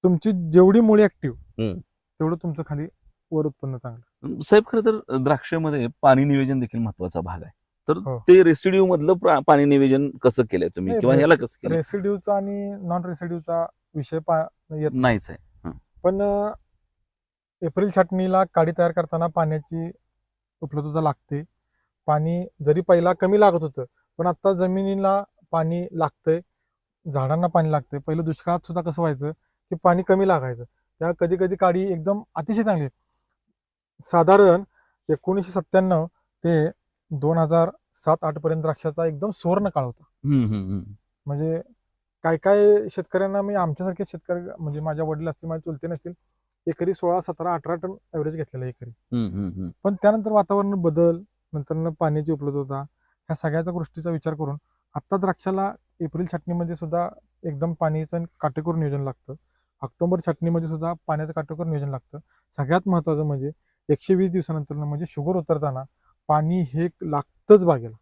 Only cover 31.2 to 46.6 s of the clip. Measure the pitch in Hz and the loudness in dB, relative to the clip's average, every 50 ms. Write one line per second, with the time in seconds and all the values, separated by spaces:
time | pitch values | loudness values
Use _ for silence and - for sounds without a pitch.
31.2 | 175 165 185 180 190 180 190 175 196 180 175 185 190 196 180 165 156 190 202 208 | 0 0 2 0 0 -2 0 2 2 2 2 2 0 -2 -4 -2 -2 -2 -2 -2
32.2 | 226 _ _ 165 151 - 214 220 220 214 196 160 147 131 _ _ _ _ _ _ | -6 _ _ -8 -4 -2 -2 0 2 0 0 0 -2 -6 _ _ _ _ _ _
33.2 | _ _ _ _ _ _ _ _ _ _ _ _ _ _ _ _ - - - 170 | _ _ _ _ _ _ _ _ _ _ _ _ _ _ _ _ -8 0 2 4
34.2 | 165 170 190 202 202 185 170 185 202 _ _ _ _ _ _ _ _ - 156 - | 6 8 8 8 8 8 6 4 0 _ _ _ _ _ _ _ _ -4 -4 -2
35.2 | _ 180 190 202 175 185 180 190 165 _ - 190 190 185 180 160 160 170 _ _ | _ -2 -2 -2 -4 -4 -6 -6 -4 _ 0 2 2 4 2 0 0 -4 _ _
36.2 | _ _ _ _ - 170 165 156 151 165 - _ _ _ _ _ _ _ 156 139 | _ _ _ _ 0 2 2 2 2 0 -4 _ _ _ _ _ _ _ -8 -4
37.2 | 139 151 165 165 160 151 170 165 165 185 - _ _ _ _ - - 156 160 - | -2 0 2 2 2 2 4 2 2 0 -2 _ _ _ _ -6 0 0 0 0
38.2 | - 156 147 160 147 160 165 160 156 156 147 - - 160 147 170 165 165 151 143 | -2 -6 -6 -4 -4 -2 -2 -2 -2 -4 -6 -4 -6 -6 -4 -2 -4 -4 -4 -4
39.2 | 190 214 185 - - 170 180 202 202 190 - 151 131 123 120 _ _ _ _ _ | -6 -8 -8 -4 -2 0 0 0 0 -2 -2 -2 -4 -4 -8 _ _ _ _ _
40.2 | - 139 143 135 120 104 107 101 95 92 101 95 - 104 101 _ _ _ _ _ | -2 2 2 2 2 2 0 -2 -4 -4 -6 -6 -8 -10 -18 _ _ _ _ _
41.2 | _ 143 143 143 156 160 160 170 - _ _ _ _ _ _ _ _ _ _ _ | _ -8 -6 -4 -4 -4 -4 -6 -8 _ _ _ _ _ _ _ _ _ _ _
42.2 | - 165 165 160 - 190 202 208 208 208 208 208 220 190 - - 170 _ - 185 | -2 -2 -2 0 2 4 4 6 6 6 6 4 2 -2 -6 -8 -8 _ -2 0
43.2 | 196 196 196 202 202 202 208 196 180 160 147 - 180 190 180 180 196 - - 165 | 0 0 -2 -2 -2 -2 -2 -2 -2 -2 -2 -4 -6 -6 -4 -6 -8 -8 -10 -16
44.2 | _ - 175 175 175 185 - - 160 151 143 151 151 160 151 151 160 156 156 151 | _ -6 -6 -6 -6 -12 -12 -10 -8 -8 -8 -6 -6 -6 -4 -4 -4 -4 -4 -4
45.2 | 165 165 156 _ - 160 160 160 - 170 156 139 - 170 170 151 _ 175 175 _ | -6 -8 -8 _ -10 -10 -10 -8 -8 -10 -10 -8 -8 -10 -10 -10 _ -14 -16 _
46.2 | _ _ _ _ _ _ _ _ | _ _ _ _ _ _ _ _